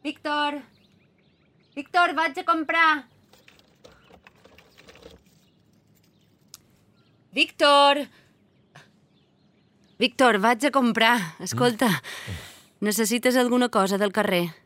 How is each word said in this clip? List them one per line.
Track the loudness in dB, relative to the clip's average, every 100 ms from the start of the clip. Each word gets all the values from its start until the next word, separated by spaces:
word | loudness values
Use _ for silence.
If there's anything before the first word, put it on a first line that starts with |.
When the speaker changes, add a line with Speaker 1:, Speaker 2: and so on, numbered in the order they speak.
| -10
Speaker 1:
Víctor! | -10 -6 -4 -4 -6 -14 _ _ _ _ _ _ _ _ _ _ -16
Víctor, | -4 0 0 0
vaig | -4 -4
a | -2
comprar! | -2 -2 0 2 0 -6 _ _ _ -20 _ _ _ -20 _ _ -20 -20 _ -20 -20 _ -20 -20 -20 -20 -20 _ _ _ _ _ _ _ _ _ _ _ _ _ -20 _ _ _ _ _ _ _
Víctor! | -4 -4 2 4 6 6 4 -4 _ _ _ _ _ _ -20 _ _ _ _ _ _ _ _ _ _ _ _
Víctor, | -2 4 4 4
vaig | 2 2 0
a |
comprar. | 0 0 0 -2 -2 -6 -12
Escolta, | -10 -2 -2 0 -2
Speaker 2:
Mm. | -2 -6 -16 -14 -14 -16 -20 _ _ -4
Speaker 1:
necessites | -2 -2 0 0 0
alguna | 2 0 0
cosa | 0 0 0
del | -2
carrer? | -2 0 -2 -2 -10